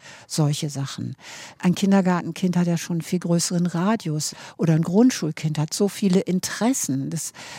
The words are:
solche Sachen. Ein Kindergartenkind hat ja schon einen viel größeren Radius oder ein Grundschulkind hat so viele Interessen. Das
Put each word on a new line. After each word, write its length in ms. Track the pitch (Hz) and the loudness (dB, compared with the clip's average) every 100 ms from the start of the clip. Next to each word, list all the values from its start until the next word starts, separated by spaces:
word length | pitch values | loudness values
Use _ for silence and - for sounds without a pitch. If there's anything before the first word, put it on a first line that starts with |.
| - - - | -20 -20 -6
solche 440 | - 147 147 147 | 0 2 0 -4
Sachen. 480 | 139 139 - 123 - - - - - | -6 -6 -6 -10 -10 -16 -18 -18 -2
Ein 160 | 185 170 | 0 2
Kindergartenkind 800 | 196 196 180 175 160 - 180 175 | 4 4 4 0 -2 -2 0 2
hat 120 | 175 | 2
ja 100 | 170 | 0
schon 180 | - 170 | -2 -6
einen 60 | |
viel 180 | - 180 | -2 -2
größeren 220 | 170 170 - 175 175 | 0 0 0 0 0
Radius 680 | 165 196 226 160 151 - - - - | 0 0 0 -2 -4 -4 -8 -12 -2
oder 160 | 160 160 | 2 4
ein 80 | |
Grundschulkind 760 | 165 196 254 - 156 - 156 151 | 4 6 6 4 -4 -2 -2 -2
hat 160 | 156 | -2
so 140 | - 202 | 0 -2
viele 320 | - 196 185 | 2 2 2
Interessen. 920 | - 180 - - 226 269 - 135 147 | 2 -2 -2 -2 0 0 -2 -4 -4
Das 220 | 165 - - - | -6 -8 -12 -18